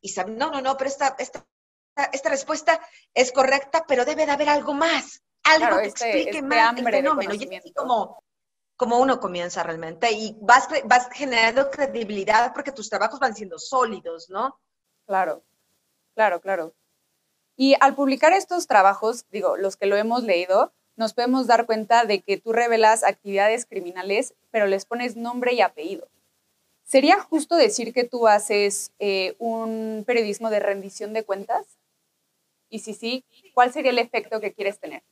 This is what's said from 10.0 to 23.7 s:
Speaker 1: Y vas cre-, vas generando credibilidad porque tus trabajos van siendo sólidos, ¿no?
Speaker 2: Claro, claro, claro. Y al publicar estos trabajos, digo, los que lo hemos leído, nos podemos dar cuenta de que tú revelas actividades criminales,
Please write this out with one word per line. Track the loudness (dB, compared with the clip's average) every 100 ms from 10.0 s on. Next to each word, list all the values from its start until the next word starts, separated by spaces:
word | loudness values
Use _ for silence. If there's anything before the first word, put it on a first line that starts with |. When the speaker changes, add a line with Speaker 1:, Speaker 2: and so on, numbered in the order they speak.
| -2
Speaker 1:
Y | -2 -6 -10
vas | 6 6 6
cre-, | -4
vas | 2 2 2
generando | -8 -2 2 2 2 -2
credibilidad | -2 -4 -4 -6 -6 2 2 2
porque | -4 -10
tus | -10 -8
trabajos | -2 -2 -2
van | -4
siendo | -4 -14 -14
sólidos, | -4 0 0 -4 -12 -14 -12
¿no? | -8 -8 -8 _ _ _ _ _
Speaker 2:
Claro, | -2 -2 -4 _ _ _ _ _ _ _
claro, | 0 2 2
claro. | -4 -4 -6 _ _ _ _ _ _ _ _ _
Y | 4 6
al | 4
publicar | 4 0 4 4
estos | 4 2 -6 2
trabajos, | 6 6 4 -2 -4 -10
digo, | -4 -2 -2
los | -4 -2
que | 0
lo | 0
hemos | 0 -2
leído, | 0 0 2 2 0 _ _
nos | -6 -6
podemos | -2 0 0 4
dar | 2 4
cuenta | -2 2 2
de | 4 0
que | -2 -6
tú | -2
revelas | 0 2 4 4 4
actividades | 2 -2 -4 0 2 0
criminales, | -4